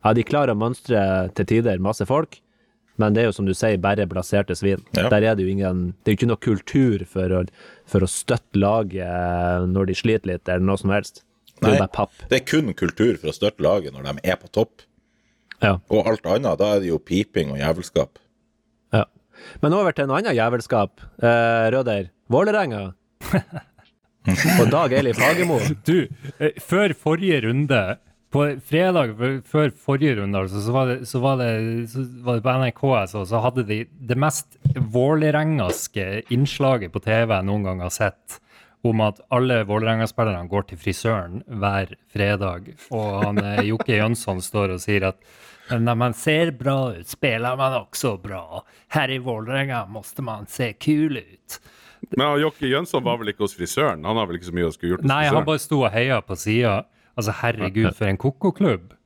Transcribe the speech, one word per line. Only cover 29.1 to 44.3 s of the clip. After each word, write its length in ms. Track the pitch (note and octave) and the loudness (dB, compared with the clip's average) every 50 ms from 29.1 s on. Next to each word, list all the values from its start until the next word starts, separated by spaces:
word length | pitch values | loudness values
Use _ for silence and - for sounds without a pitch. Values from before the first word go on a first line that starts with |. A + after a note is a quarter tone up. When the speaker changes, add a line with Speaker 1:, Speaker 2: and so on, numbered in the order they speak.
| G#2+ | -2
Speaker 3:
f-, 280 | G#2 A#2+ C3 C3+ C3+ B2+ | -2 -2 -2 -2 -4 -8
før 300 | - - D3+ D3+ C#3+ A#2 | -2 0 2 2 2 0
forrige 400 | - - - C#3 C3+ D3 D3+ C3 G#2+ | -4 -4 -2 0 2 2 0 0 0
runde, 220 | G2+ G2 G2+ G2 | -2 -2 -2 -2
altså, 220 | F#2+ F#2+ F#2+ G2+ G2 | -2 -2 -4 -4 -2
så 80 | A2 | 0
var 160 | A#2+ C3+ C3 B2+ | 0 0 0 0
det, 100 | B2 B2+ B2+ | -2 -4 -6
så 160 | A2+ - C3 | -6 -4 0
var 180 | A#2+ C3+ C3+ C3 | 0 0 0 2
det, 120 | B2 A#2 A2+ A2 A2 A2+ A2+ A#2 A#2+ A2+ | 0 0 0 -2 -2 -2 -4 -4 -6 -6
så 160 | A2+ C3 C3+ B2 B2+ B2 | -6 -8 -8 -8 -10 -10
var 180 | B2 B2 B2 A#2 | -4 -2 -2 0
det 60 | G#2+ | 0
på 80 | C3 B2+ | 0 0
N 80 | C3 C3 | 0 0
R 80 | B2 | -2
K, 200 | A#2+ - - C#3 C3 | -2 -2 0 2 2
altså, 320 | A#2 G2 F2+ G#2 G#2+ G2 | 2 0 -2 -4 -6 -6
så 160 | F2+ A2 A2+ A2 | -2 -2 0 0
hadde 220 | B2+ A#2+ B2+ A#2+ G2+ | 0 0 -2 -2 -2
de 140 | G#2+ G#2+ A#2 | -4 -4 -6
det 300 | - - - C3+ A2+ A#2+ B2 | -8 -14 -18 -6 -4 -2 0
mest 380 | C#3 D#3 D3 - - _ - _ _ C#3+ C#3 C3+ B2 A2 | 0 0 0 -2 -8 _ -20 _ _ -2 0 0 -4 -2
vålerengaske 1160 | G#2+ B2 B2+ C#3 D#3 D#3 D3+ D3+ D3 D3+ D#3 D#3 D#3+ D3 G#2 F2+ - - - - _ G#2+ F#2+ F#2 G2 G#2+ A2+ - | 0 2 2 4 2 2 2 2 2 2 0 0 0 0 0 -2 -2 -4 -6 -8 _ -6 -6 -4 -6 -8 -6 -2
innslaget 640 | A#2+ A#2+ C#3 C#3+ - - C#3 C3+ C3 B2 G2+ E2+ - | 0 0 0 0 0 0 0 2 2 0 -2 -6 -8
på 80 | G#2 - | -6 -2
T 80 | - A2 | 0 2
V 220 | A2+ A#2 A2+ A2 | 2 2 2 2
jeg 100 | F#2+ F#2 | 0 0
noen 200 | G2 G2+ G#2 G2+ | 0 -2 -2 -2
gang 180 | F#2+ F#2 F#2 F2 | -2 -4 -4 -6
har 80 | F2+ | -6
sett, 460 | - - A2 G2+ - _ _ - - - _ _ _ - - _ _ _ | -4 -2 -2 -2 -2 _ _ -20 -20 -20 _ _ _ -20 -20 _ _ _
om 240 | _ A#2+ A2 A2 A2 | _ 0 2 2 2
at 160 | G#2+ G2+ - - _ | 0 -2 -4 -8 _
alle 320 | C3 B2 B2+ C3 B2 A#2 A2 | 0 0 2 2 2 0 0
Vålerenga-spillerne 840 | G2 G#2 G#2+ A2 A2+ A2+ A2+ A2+ G#2+ - - A#2 A2 G2 F2 F2 F2 | 0 0 0 2 0 0 0 0 -2 -2 -2 -2 0 0 -4 -6 -2
går 140 | F#2+ G2+ F#2+ | -2 -2 -2
til 140 | - - E2+ | -4 -10 -8
frisøren 640 | - - F2+ - - A2+ A2+ G#2 F2+ E2+ F2 A2 - | -4 -4 -4 -2 0 0 0 0 -4 -6 -10 -12 -12
hver 460 | - - G#2+ G2 G2+ G2 G2 G2 - - _ _ _ | -10 -6 -2 -2 0 0 0 -2 -4 -8 _ _ _
fredag, 640 | _ G#2+ G2+ G2+ G#2 G2 G2+ F#2+ F2 F2 G2 - - _ - - | _ 0 0 2 2 0 -2 -4 -6 -6 -12 -16 -20 _ -16 -8
og 220 | C3 A2+ G#2+ G#2 G2+ G2 | -6 -4 -4 -2 -2 -2
han, 180 | G#2 G#2 G#2 G#2 G2+ | -2 0 0 -2 -2
eh, 220 | G2+ G2+ G#2+ G#2+ G#2 | -2 -2 -2 0 0
Jokke 320 | A2 A2 - - A#2 G#2 | 0 -2 0 0 2 2
Jønsson 400 | G#2+ A2 A#2+ A2+ - - | 2 2 0 -2 -2 -6